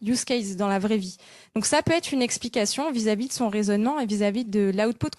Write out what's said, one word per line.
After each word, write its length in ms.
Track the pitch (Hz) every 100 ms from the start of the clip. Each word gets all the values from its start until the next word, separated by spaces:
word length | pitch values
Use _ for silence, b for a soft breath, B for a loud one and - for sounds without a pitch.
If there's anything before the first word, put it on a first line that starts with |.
use 240 | 214 247 -
cases 300 | 247 196 185
dans 140 | 202
la 100 | 196
vraie 180 | 208 220
vie. 200 | 185 - B B B
Donc 140 | 220 -
ça 160 | 294
peut 100 | 320
être 200 | 339 -
une 100 | 269
explication 680 | 240 - 240 247 208 - 311
vis-à-vis 380 | 240 214 208 262
de 60 |
son 160 | - 226
raisonnement 500 | 214 208 208 233 302
et 80 | 220
vis-à-vis 380 | 208 208 208 226
de 260 | 208 196
l'output 380 | 196 220 226 302